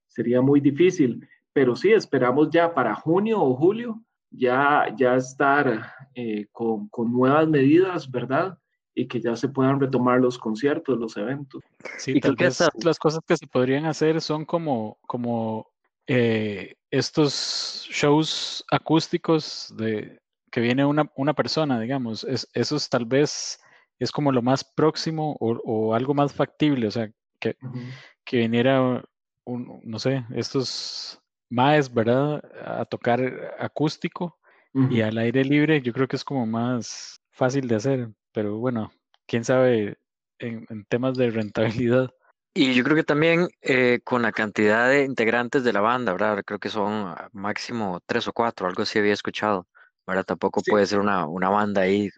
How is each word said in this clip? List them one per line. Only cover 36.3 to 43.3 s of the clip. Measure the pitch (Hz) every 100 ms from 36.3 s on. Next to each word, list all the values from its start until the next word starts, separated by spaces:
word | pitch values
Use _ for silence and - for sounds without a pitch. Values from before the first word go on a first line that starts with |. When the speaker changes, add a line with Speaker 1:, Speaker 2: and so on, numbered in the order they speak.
| 139 113
Speaker 2:
más | 113 120 123 107 - - - _
fácil | - 127 139 127
de | 110
hacer, | 123 135 117 104 _
pero | - 104 107
bueno, | 123 120 107 _ _ _ -
quién | 120 117
sabe | 131 127 117 101 - _ _ _ -
en, | 123 113 117
en | 107 101
temas | 120 131 127
de | 123
rentabilidad. | 113 107 107 113 113 120 127 131 - _ _ _
Speaker 3:
Y | - 135
yo | 127
creo | 127 156
que |
también, | 160 147 160